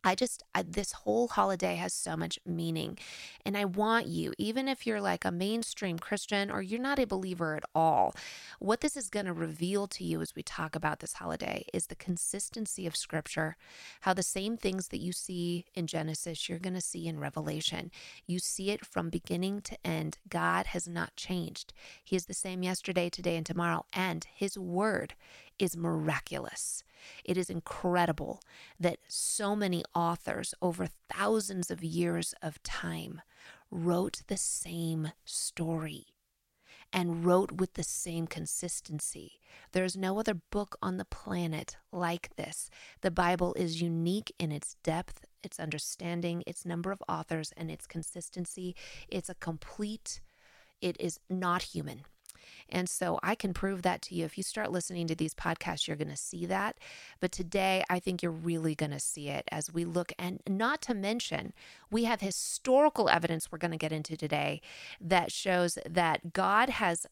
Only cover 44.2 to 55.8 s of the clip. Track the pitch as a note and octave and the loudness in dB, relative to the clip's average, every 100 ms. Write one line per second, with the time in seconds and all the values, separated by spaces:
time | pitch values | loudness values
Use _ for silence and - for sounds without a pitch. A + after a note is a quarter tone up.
44.2 | - - D#3+ D3 - - - D#3+ - - | -2 -4 -2 -2 -6 -2 0 0 -2 -12
45.2 | - _ E3 - D#3+ D3+ - - E3+ F3 | -16 _ -14 -6 -4 -2 -4 -6 -4 0
46.2 | E3+ E3+ - F3 F3+ E3+ F3+ G3 - E3 | 0 -2 -4 -6 -4 -2 -2 -4 -2 -4
47.2 | - D#3+ D3+ - E3 D#3 - E3+ - F3 | -2 -2 -4 -6 -8 -8 -8 -8 -6 -10
48.2 | - - F3 - F3+ F3 - - - G3 | -10 -6 -6 -6 -8 -8 -12 -14 -6 -6
49.2 | - F3+ - D#3+ - - G#3 G#3+ - - | -4 -6 -6 -6 -8 -6 -4 -4 -8 -10
50.2 | - _ - - - _ F3+ E3 E3+ - | -12 _ -20 -20 -20 _ -2 0 -2 -4
51.2 | _ F#3 F3+ F3+ - E3+ D3 B2 C#3 _ | _ 0 2 2 0 -4 -4 -8 -14 _
52.2 | - - - - - F3 F3+ - F3+ E3 | -20 -20 -20 -20 -4 -2 -2 0 2 2
53.2 | F3 A3+ G3 F3 G3 F#3+ F3+ F3+ - F3 | 2 0 0 0 0 2 2 0 -2 -2
54.2 | D#3+ - F#3 - G#3+ F3+ - F3+ E3 E3 | -2 -2 -4 -2 0 -2 -2 -2 -2 0
55.2 | D#3+ - E3+ E3 F3+ D#3 | 0 0 -2 0 -2 -4